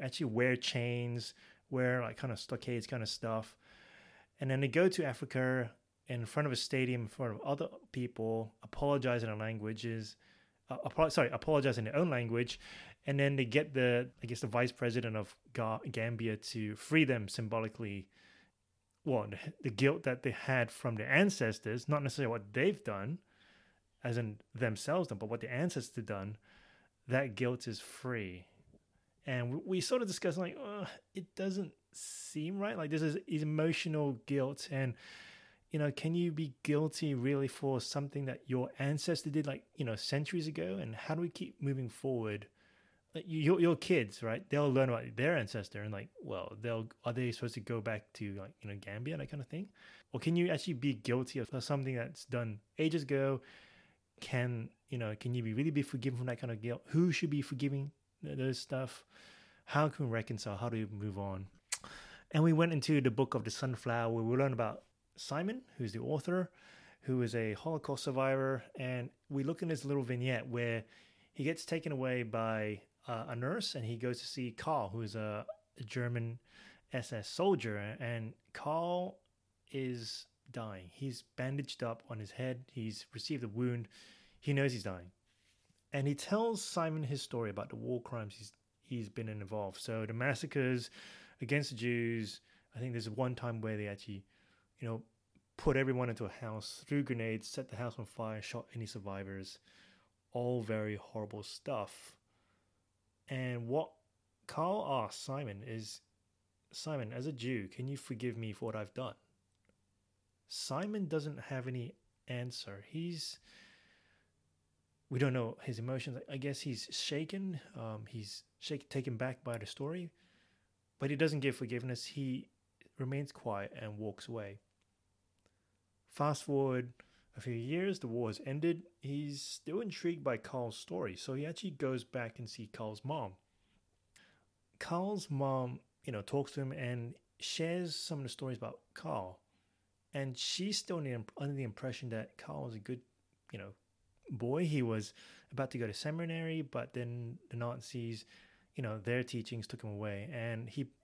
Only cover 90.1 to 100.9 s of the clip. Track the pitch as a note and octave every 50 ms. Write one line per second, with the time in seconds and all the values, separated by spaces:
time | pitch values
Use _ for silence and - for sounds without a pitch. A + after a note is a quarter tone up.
90.1 | A2+ A#2 B2 C#3 C3 - - C#3 - C#3+ B2+ B2+ B2+ B2 A#2+ - - - - -
91.1 | - - - - - _ B2+ A2 C#3+ D3 C#3+ - C3 G#2+ A#2+ B2 A#2+ A#2+ A#2 A#2
92.1 | A#2 A2+ A2 G2+ - - - _ _ _ _ _ - A2+ A#2+ B2+ A#2+ A#2 A2 A2+
93.1 | G#2+ B2 B2+ B2+ B2 - B2 A#2+ A2+ A2+ A2 A2 A2 G#2 G#2 G2+ G2+ G2 - -
94.1 | G2+ F#2+ - _ _ _ _ _ _ _ _ _ _ _ - A2+ A2+ A#2 - -
95.1 | _ _ _ _ _ _ _ _ _ - - D#3 C3 C3+ C3+ C3 C3 B2 B2 A#2+
96.1 | A2+ A#2 A#2+ A#2+ - - B2 A2 A2 A2 - - - - - - D3 C#3+ C3+ C3
97.1 | B2 A#2 A2+ A2+ A2+ A2 - - - C#3 B2+ - - G#2 B2 A#2+ - - A2 -
98.1 | - - A2+ A2 G#2+ G#2+ G#2 - - A#2 - - - A#2+ A2+ G#2 - G#2+ G2 G2+
99.1 | G2 G2 G2 G2 G2 F#2+ F#2+ - - - _ - - - - - - _ _ _
100.1 | _ _ _ _ - A#2+ A#2+ B2 B2 B2 A2 G#2+ A2 G#2+ G#2+ G#2+